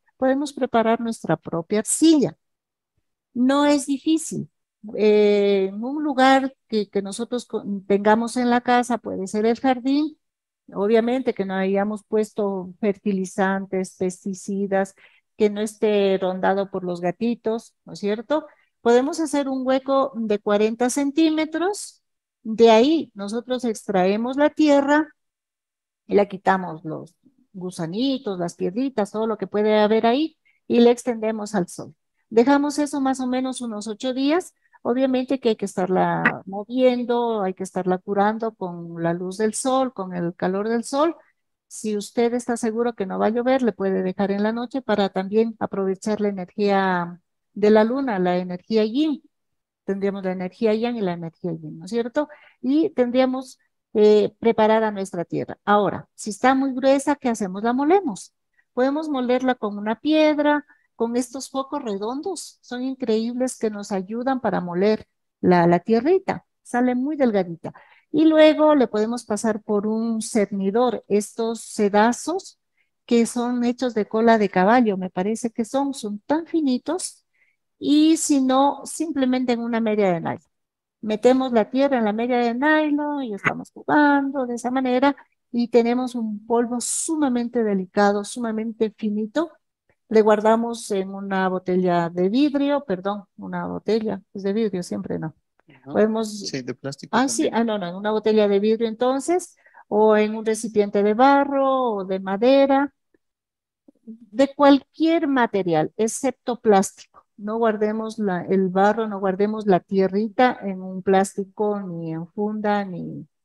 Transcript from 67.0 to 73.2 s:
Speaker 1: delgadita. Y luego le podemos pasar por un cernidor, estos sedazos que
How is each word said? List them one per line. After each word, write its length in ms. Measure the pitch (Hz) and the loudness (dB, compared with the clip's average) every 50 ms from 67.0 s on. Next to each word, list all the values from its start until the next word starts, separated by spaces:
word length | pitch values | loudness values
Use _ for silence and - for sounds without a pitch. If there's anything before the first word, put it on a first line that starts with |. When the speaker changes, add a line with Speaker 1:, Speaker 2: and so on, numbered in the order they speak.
| 262 294 320 | -2 -4 -2
Speaker 1:
delgadita. 580 | 285 262 233 208 196 180 175 165 - - - - - - _ _ _ _ _ | 0 2 2 2 0 -2 -2 -6 -12 -12 -14 -14 -16 -20 _ _ _ _ _
Y 140 | - 302 320 | 2 2 4
luego 500 | 320 311 311 311 311 302 294 302 302 302 | 6 6 8 8 6 6 6 4 4 6
le 120 | 269 233 220 | 4 2 2
podemos 360 | 214 214 214 226 240 240 - | 0 -2 -2 -2 -4 -6 -6
pasar 380 | - 208 202 - 220 214 208 | -6 -4 -2 -2 -2 -2 -4
por 240 | - - 208 202 208 | -4 -2 -2 -2 0
un 360 | 214 220 226 226 233 226 220 | -2 -2 -2 -2 -2 -4 -4
cernidor, 800 | 214 - - 220 196 - 208 196 190 196 190 240 254 240 208 202 - | -4 -2 0 0 0 0 -2 -2 -2 0 2 2 2 0 0 -4 -4
estos 540 | - 202 208 202 - - - 226 226 233 220 | -2 -2 -2 -2 -4 -6 -6 -4 -4 -6 -8
sedazos 1000 | - - - - 208 196 202 208 220 240 240 - - 302 349 381 - - - _ _ _ _ _ _ _ _ _ _ | -10 -10 -4 -2 0 2 4 4 4 2 2 -2 -4 -6 -6 -6 -8 -12 -20 _ _ _ _ _ _ _ _ _ _
que 220 | - 240 233 | 2 2 2